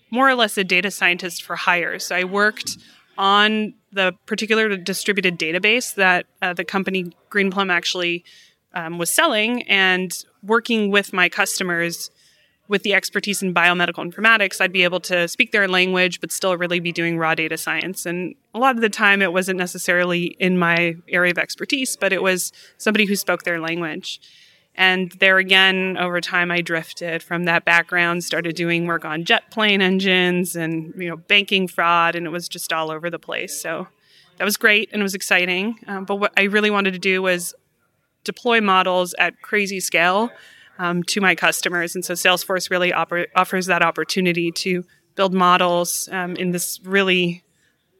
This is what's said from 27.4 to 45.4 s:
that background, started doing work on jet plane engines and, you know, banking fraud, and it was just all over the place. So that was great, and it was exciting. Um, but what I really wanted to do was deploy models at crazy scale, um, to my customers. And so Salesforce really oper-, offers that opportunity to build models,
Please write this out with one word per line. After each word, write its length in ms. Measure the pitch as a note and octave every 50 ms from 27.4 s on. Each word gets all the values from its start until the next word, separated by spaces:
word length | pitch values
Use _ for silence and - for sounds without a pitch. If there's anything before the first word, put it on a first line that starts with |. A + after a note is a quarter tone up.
| F3
that 220 | E3+ E3+ E3+ -
background, 580 | E3+ E3+ E3+ E3 - F3+ F3 F3 E3+ F3 F3 E3+
started 320 | - D#3+ E3 E3+ E3+ D#3+
doing 320 | E3+ E3+ E3+ E3+ E3+ E3+
work 180 | E3+ E3+ D#3+ -
on 200 | D#3+ D3+ D#3+ E3+
jet 260 | - A#3 G#3 - -
plane 280 | - A3 G#3+ G#3 G3+ G3
engines 760 | G3 F#3 F#3+ F#3+ F#3+ G3 F#3 F#3 F3+ F3+ F3+ F3+ F3+ F3 -
and, 360 | E3+ E3 D#3+ E3 E3 D#3+ E3 -
you 100 | F#3 F3+
know, 100 | E3+ E3
banking 500 | E3 E3 - G3+ G3+ G3+ - G#3 F#3+ F#3
fraud, 480 | F3 - - E3+ E3+ E3+ E3+ E3+ E3+ E3+
and 100 | E3+ E3+
it 60 | D#3+
was 180 | E3+ F3 E3+ -
just 240 | - F3 - - E3+
all 160 | D#3+ D#3+ D#3
over 220 | D#3 D#3 D#3+ F3
the 80 | E3+ D#3
place. 420 | _ - - A2+ - F#3+ - -
So 260 | - E3 E3 D#3 F3+ - _ _ _ _ _ _ _ _ _
that 60 | - F3+
was 140 | G3+ G#3
great, 320 | - - A3 G#3 G#3+ A3 -
and 100 | - G#3
it 20 | G3+
was 100 | G3 G3
exciting. 640 | F#3+ - - G3+ F3+ F3+ F#3 F3+ F#3 F#3+ A3+ A3+ - -
Um, 180 | - G3+ F#3+ F#3+
but 120 | F#3+ G3+
what 180 | G3+ G3+ G3+ -
I 100 | G3 G3
really 260 | G3+ G3+ G#3+ G#3 G#3+
wanted 220 | G#3 G3+ F#3+ F#3+ F#3
to 60 | F3+
do 220 | F3+ F#3+ F#3 F#3
was 320 | F#3+ F#3 F3+ F3 F3 - - _ _ _ _ _ _ _ _ _ _ _ _ _ -
deploy 360 | - - - - B3 A#3 A3+
models 540 | G#3 G3+ F#3+ F#3 F#3 F#3 F#3 F#3 F3+ F3 F3 -
at 200 | F3 E3+ - _ -
crazy 360 | - A3+ G#3 G3+ F#3+ G3+ F#3
scale, 520 | - - - E3 E3+ F3+ F#3 G3+ A3+ A#3+ - - - - - - - _ _
um, 260 | - F3+ F3 F3 F3 E3+
to 180 | - - G#3
my 140 | G3+ F#3 E3+
customers. 600 | - - E3 D#3 - - F#3 F3+ F3 E3+ E3+ -
And 80 | F#3 F3
so 100 | - F3+
Salesforce 540 | F3 - F#3 F3+ F3+ - - F#3+ F3+ - -
really 220 | F#3 F3+ F3+ F3+
oper-, 360 | - E3 E3 - E3+ F3 F3 - -
offers 340 | F#3 F#3 - - F#3 F3+
that 140 | F#3 F3+ E3+
opportunity 720 | F3 E3 - - D#3+ - - G3 F#3 F3 E3+ F3 E3+ E3+
to 320 | E3+ - - F#3+ F3+ F3 F3+ _ _ _ _ _ -
build 180 | - G3 F#3+ F#3
models, 760 | F#3+